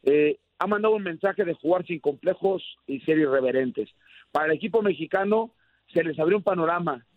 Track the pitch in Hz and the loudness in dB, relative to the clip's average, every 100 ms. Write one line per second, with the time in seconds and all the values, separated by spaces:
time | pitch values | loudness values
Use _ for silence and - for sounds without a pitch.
0 | - 147 151 139 _ _ 190 208 220 214 | 4 4 4 0 _ _ -2 2 2 0
1 | 190 160 196 190 180 160 151 180 175 165 | -2 -4 -4 -2 -4 -2 0 0 -2 -4
2 | 147 135 170 185 190 185 - - - 135 | -4 -2 -4 0 -2 -2 -6 -18 -10 -8
3 | - 156 147 135 127 131 131 113 107 _ | 0 2 4 2 2 0 -2 -4 -8 _
4 | _ - _ 147 156 156 196 220 208 147 | _ -20 _ -2 0 -2 0 0 0 -2
5 | 160 190 202 220 226 _ _ _ _ 170 | -4 -2 0 0 -2 _ _ _ _ -2
6 | 165 151 160 202 196 185 165 175 165 131 | -2 0 0 2 0 0 0 0 -4 -6
7 | _ | _